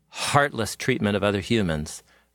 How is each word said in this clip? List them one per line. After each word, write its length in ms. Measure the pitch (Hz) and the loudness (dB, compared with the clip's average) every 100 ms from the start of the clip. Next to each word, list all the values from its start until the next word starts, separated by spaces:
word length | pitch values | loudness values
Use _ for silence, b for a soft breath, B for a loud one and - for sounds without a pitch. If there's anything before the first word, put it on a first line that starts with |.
| _ | _
heartless 680 | - - 151 143 - 104 - | -8 0 2 2 0 -4 -4
treatment 400 | - 127 104 101 | -2 0 2 2
of 60 | |
other 180 | 101 101 | 2 0
humans, 600 | - 117 92 76 76 - _ b b | 0 0 2 -2 -4 -12 _ b b